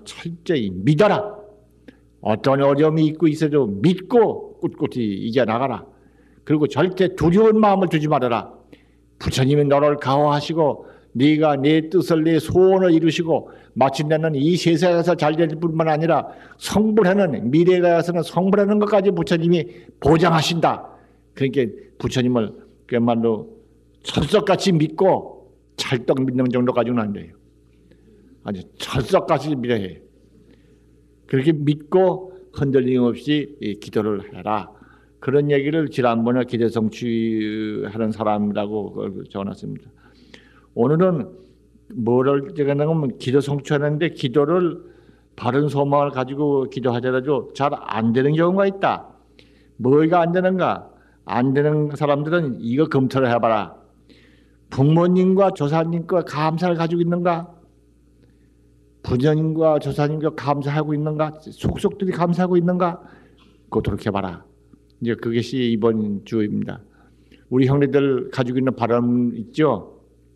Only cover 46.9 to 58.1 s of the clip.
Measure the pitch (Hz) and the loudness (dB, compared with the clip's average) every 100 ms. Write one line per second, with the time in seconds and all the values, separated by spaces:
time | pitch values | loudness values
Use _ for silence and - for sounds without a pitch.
46.9 | 120 127 131 131 135 - - 143 143 - | -2 -2 -2 -2 -4 -4 -2 -2 -2 -6
47.9 | 107 113 117 139 156 170 190 196 196 165 | -2 0 2 2 2 2 2 0 0 -2
48.9 | 92 - _ _ _ _ _ _ - 120 | -2 -8 _ _ _ _ _ _ -4 2
49.9 | 147 160 175 165 180 185 185 147 92 - | 4 4 2 2 0 0 0 -2 -2 -8
50.9 | - _ _ - 110 131 135 147 151 147 | -20 _ _ -6 0 2 2 2 0 -2
51.9 | 143 147 143 147 175 147 110 113 127 156 | -2 0 0 0 -2 -2 -6 -4 0 0
52.9 | 139 131 135 127 120 117 110 90 - _ | 2 0 2 2 2 2 0 -2 -12 _
53.9 | _ _ _ _ _ _ _ - - 143 | _ _ _ _ _ _ _ -8 0 2
54.9 | 165 180 180 185 190 190 185 143 165 165 | 4 4 4 2 4 2 0 -2 0 -2
55.9 | 170 165 180 160 143 156 165 180 165 165 | -4 -2 -2 -2 -2 -2 0 -2 0 -2
56.9 | 170 170 175 175 165 170 - _ _ _ | -2 0 0 -2 -2 -6 -18 _ _ _
57.9 | _ _ | _ _